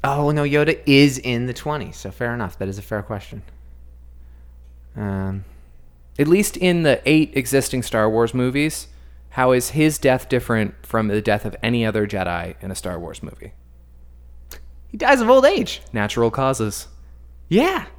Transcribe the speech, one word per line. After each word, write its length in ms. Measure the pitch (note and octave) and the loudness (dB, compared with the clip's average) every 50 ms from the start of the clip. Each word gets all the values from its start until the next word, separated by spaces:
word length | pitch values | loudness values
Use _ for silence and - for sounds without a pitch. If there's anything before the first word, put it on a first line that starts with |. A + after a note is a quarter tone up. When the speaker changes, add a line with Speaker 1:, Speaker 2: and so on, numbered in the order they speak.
| - | -2
Speaker 1:
oh, 260 | C#3 C#3 C#3+ D3 D3 | -2 -2 0 0 0
no, 100 | D3+ D3+ | 0 0
Yoda 380 | D3 C#3+ C#3 D3 D3 D3+ D#3+ - - | 0 0 2 2 2 2 0 -2 4
is 320 | D3 C#3 C#3 C#3+ C#3+ B2+ C3 | 6 8 8 8 8 4 0
in 280 | - B2+ B2 A#2 B2 | -4 -4 -4 -2 -4
the 80 | B2 A#2+ | -4 -6
twenty, 380 | - - D3+ D3+ D3 G#2 - | -8 -8 -8 -6 -6 -8 -12
so 180 | - - - G2+ | -14 -12 -12 -14
fair 240 | F#2 - B2+ A#2 A#2+ | -8 -6 -6 -6 -4
enough. 240 | A#2+ A2 F2+ - - | -4 -6 -8 -6 -8
That 100 | G2+ F#2+ | -8 -8
is 100 | G2 G2+ | -8 -10
a 40 | |
fair 200 | G2 - A2+ G#2 | -10 -8 -8 -8
question. 400 | G2+ - A#2 G2 - - - G#2 - - - - - - - - - - - - - - - - - - - - - - - - - - - - - - - | -6 -8 -10 -10 -10 -12 -16 -16 -16 -18 -20 -20 -20 -20 -20 -20 -20 -20 -20 -20 -20 -20 -20 -20 -20 -20 -20 -20 -20 -20 -20 -20 -20 -20 -20 -20 -20 -16 -12
Um, 480 | A2 G#2+ G2+ G2 F#2+ F#2+ F#2+ F#2+ G2 F#2+ - - - - - - - - - - - - - - - | -8 -6 -6 -4 -4 -4 -6 -6 -8 -10 -14 -20 -20 -20 -20 -20 -20 -20 -20 -20 -20 -20 -18 -2 -2
Speaker 2:
At 100 | C#3+ D3+ | 2 4
least 280 | E3+ G3+ G#3 - - | 4 4 2 0 -2
in 260 | - F3+ F3+ F3 E3+ | 0 0 2 2 4
the 180 | E3 D3 B2+ - - | 4 2 2 2 2
eight 260 | C3+ D#3 D#3 D#3 - - | 4 4 4 4 2 -2
existing 460 | C#3 B2+ A#2 C3 C3+ B2+ - - B2+ | -4 -2 2 0 0 0 0 -4 -4
Star 260 | A#2+ - - A2+ G#2+ A2 | -4 -2 0 2 2 2
Wars 240 | A2 A2+ A#2 A2+ - | 2 2 0 2 0
movies, 540 | B2+ B2 B2+ B2+ C#3+ D3 D#3 - - - - - - - - - - - - | -2 -2 0 0 0 -2 -2 -2 -6 -14 -16 -20 -20 -20 -20 -20 -20 -20 -10
how 220 | - - B2+ B2+ | -2 2 4 4
is 180 | B2+ B2+ B2 - | 4 4 2 -2
his 280 | - D3+ D#3 D#3 D3+ - | 0 2 2 2 2 2
death 300 | - C3+ B2+ B2 - - | 2 2 2 2 0 -2
different 460 | C3 B2 A#2+ - A#2 A2 G#2+ G2 - - - | -2 -2 0 0 0 0 0 -2 -6 -12 -14
from 240 | - - A2+ A2 G#2+ | -4 -2 0 0 2
the 140 | G2+ G#2+ | 0 0
death 220 | G#2 A2+ G#2 G#2 - | 2 0 0 0 -2
of 100 | A2 - - | -8 -8 -4
any 240 | - A2+ A#2+ A#2+ A2+ | -2 -2 0 0 0
other 200 | A2 G#2 A2 G#2 | 0 0 -2 -2
Jedi 480 | G2+ - G2 F#2 F2 F2 E2+ E2+ F#2 E2+ - | -2 -2 -4 -4 -4 -4 -6 -6 -10 -12 -12
in 100 | - F#2+ | -12 -10
a 40 | F#2+ | -10
Star 240 | - - F#2+ F2+ E2+ | -8 -8 -8 -8 -8
Wars 240 | E2+ D#2+ - - | -10 -12 -14 -14
movie? 300 | - - - - - G2+ - - - - - - - - - - - - - - - - - - - - - - - - - - - - | -14 -16 -16 -16 -18 -20 -20 -20 -20 -20 -20 -20 -20 -20 -20 -20 -20 -20 -20 -20 -20 -20 -20 -20 -20 -20 -20 -20 -18 -20 -20 -20 -18 -16
Speaker 1:
He 100 | - G#3+ | -10 -2
dies 220 | - B3 C#4 B3+ | 2 2 4 4
of 80 | A#3 A3 | 6 4
old 160 | B3+ C4+ C4 | 6 6 6
age. 340 | C#4+ G4+ F#4 - - - - - - | 4 4 2 -4 -4 -8 -14 -14 -8
Speaker 2:
Natural 380 | - A2 G#2 G#2 - A#2+ A#2 A#2 | -4 -4 -2 -2 0 0 0 0
causes. 580 | - - C3+ C3+ C3 A2+ A2 G#2+ G2 - - - - - - - - - - - - - - - | 2 0 -2 -2 0 0 -2 -4 -4 -8 -12 -14 -20 -20 -20 -20 -20 -20 -20 -20 -20 -20 -8 0
Speaker 1:
Yeah. 360 | D#3+ G#3 D4 F#4 G4 E4+ - - - | 2 2 2 2 0 -2 -8 -10 -18